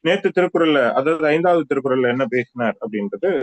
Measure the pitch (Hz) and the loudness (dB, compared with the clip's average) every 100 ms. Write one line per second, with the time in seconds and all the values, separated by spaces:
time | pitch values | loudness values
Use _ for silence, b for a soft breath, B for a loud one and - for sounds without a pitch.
0 | 160 190 190 170 180 175 165 147 120 - | 0 0 0 0 0 2 2 4 2 2
1 | 143 160 156 156 175 175 147 135 131 131 | 0 0 0 2 2 0 0 -2 0 0
2 | 123 123 131 123 120 - 117 101 113 104 | 0 0 -2 -2 -6 -4 -4 -4 -6 -6
3 | 101 101 175 170 | -6 -4 -2 -2